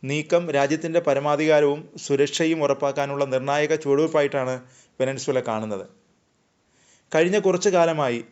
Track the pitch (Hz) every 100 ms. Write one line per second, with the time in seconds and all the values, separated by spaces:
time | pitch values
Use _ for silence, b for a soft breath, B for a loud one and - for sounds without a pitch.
0 | 131 147 156 175 175 143 139 156 165 165
1 | 170 135 143 147 156 151 147 147 160 -
2 | - 139 143 - 165 165 143 139 143 139
3 | 139 139 139 131 135 143 151 156 147 139
4 | 160 160 143 143 127 127 123 b b _
5 | 131 135 - 131 120 110 110 101 92 _
6 | _ _ _ _ _ _ _ b b b
7 | b 160 175 208 190 185 208 180 165 160
8 | 139 120 113